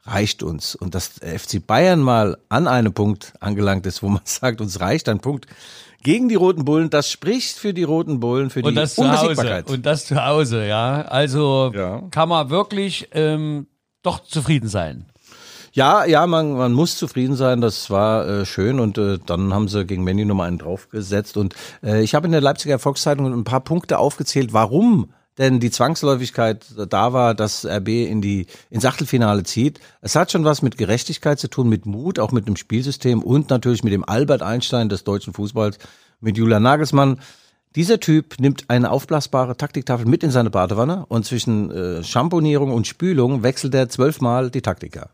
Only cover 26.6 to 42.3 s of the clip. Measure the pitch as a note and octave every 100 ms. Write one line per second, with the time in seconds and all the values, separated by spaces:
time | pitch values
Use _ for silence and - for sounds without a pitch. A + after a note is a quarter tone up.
26.6 | - A2 G2 G2 A#2 B2+ A#2+ A2 G#2+ -
27.6 | - G2+ G2 A#2 A#2 G#2+ G2+ G2 F2+ -
28.6 | _ A2+ B2 - C#3+ C3 A2 G#2 F2 -
29.6 | C#3 - - _ G#2+ D3+ F3+ F#3 D#3 D3
30.6 | C3 - G2 A#2+ - - D3+ D3 - -
31.6 | A#2+ G#2+ G#2 G#2 D#3 - G#2+ A#2+ G2+ G2
32.6 | - G#2+ C3 C3+ B2 A#2 - C#3 D3 B2+
33.6 | B2 A#2 A2 G2 - A2 D3 C3+ E2+ A#2+
34.6 | - B2 A2 G2 - G2+ - F#2+ G#2 A#2
35.6 | G#2+ - - _ _ _ A2 G#2 A2+ G#2+
36.6 | A#2+ D3+ D3+ C#3 C#3 C3+ - - _ _
37.6 | _ D3+ F3 A3 - D#3 - - C3+ C3+
38.6 | - B2 B2 C3+ - D#3 - C3+ B2+ B2
39.6 | D3 D3 B2 A#2+ A2+ E3 D#3+ B2+ A2 F#2+
40.6 | F#2 G#2+ C3 F#3 D3+ A2+ G#2 B2 B2 G#2+
41.6 | G2+ F#2 F2+ E2+ E2+ A#2+ D#3+